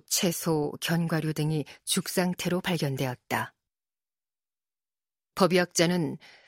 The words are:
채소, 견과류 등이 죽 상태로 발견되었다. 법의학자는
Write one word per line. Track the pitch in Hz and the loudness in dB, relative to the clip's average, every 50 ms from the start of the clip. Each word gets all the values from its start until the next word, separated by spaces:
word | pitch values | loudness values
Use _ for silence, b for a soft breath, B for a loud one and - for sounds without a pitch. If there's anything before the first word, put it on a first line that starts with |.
| - | -2
채소, | - - - - 170 170 - - 175 160 151 147 - - - | -2 -2 0 0 0 0 -2 -2 0 0 0 0 -2 -4 -4
견과류 | - - 170 170 170 165 170 156 156 156 156 | -2 0 0 0 2 0 0 0 0 -2 -2
등이 | - 151 156 156 151 135 B B B B | -2 0 0 0 -2 -4 B B B B
죽 | B - 185 - - | B -2 -2 -2 -2
상태로 | - 190 180 180 - - - 175 175 180 | 0 0 0 0 0 -2 -2 -2 -2 -2
발견되었다. | - 185 180 156 160 139 135 131 135 127 123 - _ - 123 120 123 - - _ _ _ _ _ _ _ _ _ _ _ _ _ _ _ _ _ _ _ _ _ _ _ _ _ _ _ _ _ _ _ _ _ _ _ - | 0 -2 -2 0 0 -2 -2 -2 -2 -4 -4 -6 _ -4 -4 -4 -4 -6 -10 _ _ _ _ _ _ _ _ _ _ _ _ _ _ _ _ _ _ _ _ _ _ _ _ _ _ _ _ _ _ _ _ _ _ _ 0
법의학자는 | - 196 165 180 180 175 - - - 165 170 180 180 156 135 - - B B B B B | 2 4 4 6 4 2 2 2 2 2 4 4 2 0 -2 -4 -6 B B B B B